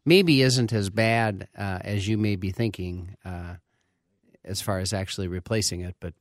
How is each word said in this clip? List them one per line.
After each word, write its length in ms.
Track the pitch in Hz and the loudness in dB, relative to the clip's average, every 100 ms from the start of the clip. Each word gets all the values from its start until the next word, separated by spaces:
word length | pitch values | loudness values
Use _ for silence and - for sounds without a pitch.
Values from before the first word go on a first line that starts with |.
maybe 380 | 143 185 175 135 | 6 6 8 6
isn't 280 | 131 127 117 | 6 4 2
as 160 | 110 98 | 2 0
bad, 580 | 101 113 113 110 98 98 - | 2 2 4 2 -2 -10 -8
uh, 220 | 98 92 | -8 -6
as 260 | 98 104 98 | -4 -4 0
you 120 | 110 | 0
may 180 | 107 98 | 0 0
be 140 | 95 | -4
thinking, 680 | 92 117 - 90 90 90 95 | -2 -4 -2 -8 -8 -12 -14
uh, 300 | 92 87 87 90 _ _ _ _ _ _ _ _ | -12 -10 -10 -14 _ _ _ _ _ _ _ _
as 160 | - 98 | -10 -6
far 200 | - 95 | -2 -2
as 120 | 92 | 0
actually 360 | 98 95 - 92 | -2 -4 -4 -6
replacing 520 | 90 - 110 - 87 | -6 -2 -2 -2 -4
it. 160 | 90 - | -8 -10
But, 160 | 87 - | -12 -12